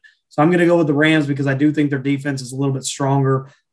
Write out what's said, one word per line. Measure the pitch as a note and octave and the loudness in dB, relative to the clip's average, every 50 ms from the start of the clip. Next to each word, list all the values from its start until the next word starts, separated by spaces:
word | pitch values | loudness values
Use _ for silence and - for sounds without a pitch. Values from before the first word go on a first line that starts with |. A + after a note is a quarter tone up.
| _ - _ _ _ _ | _ -20 _ _ _ _
So | - - | -2 2
I'm | D3 E3 | 2 4
gonna | F3+ F3 F3 | 4 4 4
go | E3 F3 E3+ | 4 4 2
with | E3+ D3 | 2 2
the | D3 | 2
Rams | C#3+ D#3 D#3 D#3+ D#3 D3 C3+ | 2 2 2 2 2 0 0
because | C#3+ C3+ C#3 C#3 | -2 -2 -2 -2
I | C3+ | 0
do | C3 D3 D3+ D3 | 0 0 0 2
think | D#3 D3 C#3+ | 0 -2 -2
their | D3 C3+ | -2 -4
defense | B2 C#3 C#3 C3+ C3+ D3 C#3 C3+ | -2 -4 -4 -4 -4 -6 -6 -6
is | B2+ A#2+ C3 | -8 -10 -6
a | |
little | C3 C#3 C#3 C3 | -4 -4 -2 -2
bit | C3 - | -4 -6
stronger. | - - - C#3+ C3+ C#3 C#3 C3+ C3+ C3+ C3+ C3+ - _ _ _ _ | -8 -6 -4 -2 0 0 0 2 2 0 -2 -4 -8 _ _ _ _